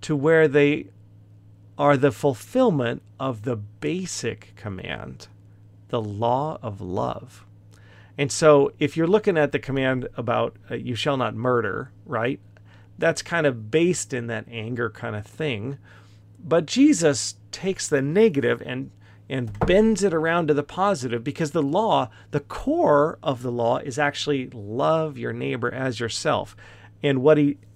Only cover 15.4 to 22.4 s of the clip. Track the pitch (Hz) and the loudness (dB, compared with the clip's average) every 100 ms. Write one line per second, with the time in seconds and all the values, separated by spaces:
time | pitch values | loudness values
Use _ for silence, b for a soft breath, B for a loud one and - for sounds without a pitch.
15.4 | 156 110 117 139 b b b b b - | -6 -6 -8 -10 b b b b b -12
16.4 | 160 165 156 247 285 180 160 135 - - | 0 0 2 4 4 6 4 2 -4 -10
17.4 | - - 190 185 - 143 139 180 226 143 | -16 -8 -6 -4 0 0 2 4 4 4
18.4 | 120 120 - 127 135 - b b b 131 | 0 0 -4 -8 -10 -16 b b b -6
19.4 | 117 - - 185 220 202 196 165 160 170 | -4 -2 2 4 4 4 0 0 0 0
20.4 | 151 143 147 - 202 170 123 117 117 - | 2 0 0 -2 0 0 -2 -4 -6 -4
21.4 | 160 165 139 175 220 143 127 B B 147 | -2 0 0 0 2 0 0 B B -6